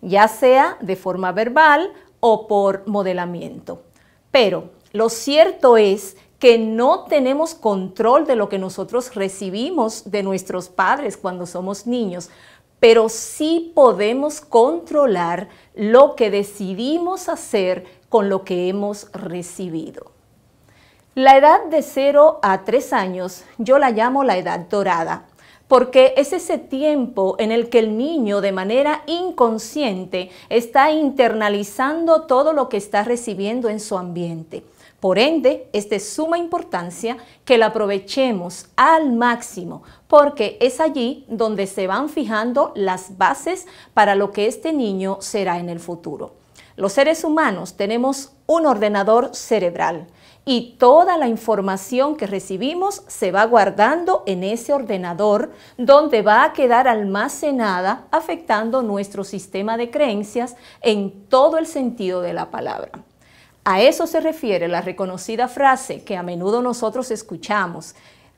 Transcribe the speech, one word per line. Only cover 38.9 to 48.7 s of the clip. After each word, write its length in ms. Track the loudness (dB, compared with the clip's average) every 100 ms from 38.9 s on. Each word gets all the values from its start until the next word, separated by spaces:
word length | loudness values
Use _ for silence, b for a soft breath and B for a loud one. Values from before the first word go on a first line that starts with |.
| 4 2
máximo, 720 | 0 0 -2 -6 -12 -12 -14 b b _
porque 500 | 6 6 2 -4 0
es 180 | -2 0
allí 480 | -2 -2 -4 -6 -8
donde 380 | -4 -2 -2 -6
se 220 | -4 -4
van 200 | -4 -4
fijando 640 | -6 -4 -4 -2 0 -2 -2
las 420 | -4 -4 -8 0
bases 480 | 0 0 -6 -8 B B B
para 220 | 2 4
lo 160 | 2 -2
que 160 | -2 -4
este 260 | -2 -4
niño 460 | -2 -2 -4 -6 -6
será 380 | -6 -4 -4 -4
en 100 | -6
el 120 | -10
futuro. 560 | -12 -12 -12 -12 -14 _ _ b b -6
Los 180 | -2
seres 280 | 2 2 2
humanos 520 | 0 0 0 -2 -8 -6
tenemos 560 | -4 -2 -2 -4 -10 _ -2
un 200 | 2
ordenador 640 | 2